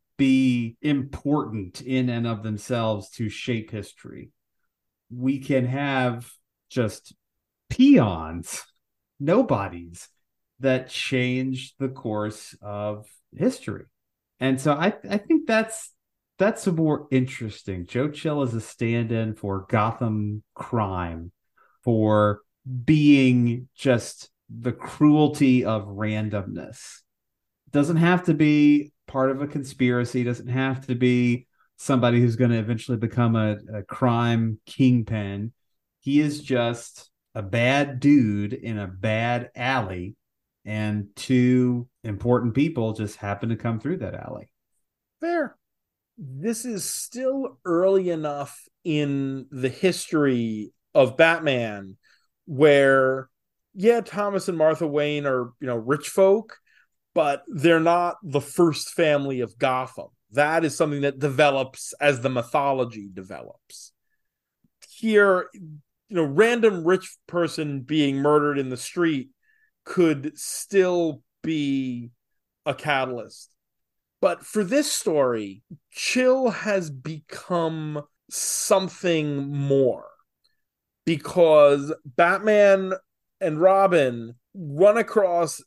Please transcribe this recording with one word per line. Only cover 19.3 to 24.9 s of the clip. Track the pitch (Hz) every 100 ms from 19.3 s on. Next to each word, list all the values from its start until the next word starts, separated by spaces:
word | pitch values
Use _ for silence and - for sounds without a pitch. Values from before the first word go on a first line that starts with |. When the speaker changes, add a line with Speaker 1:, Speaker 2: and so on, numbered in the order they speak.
Speaker 1:
for | 107 101 95 95
Gotham | 110 110 - 117 107 104 107 _
crime, | - - 120 98 90 85 82 85 _ _ _ _ _
for | 120 110 107 107 104 104 _ _ 131 127
being | 120 151 147 143 131 123 120 117 127
just | _ 135 120 - - - _ _
the | 113 123
cruelty | - -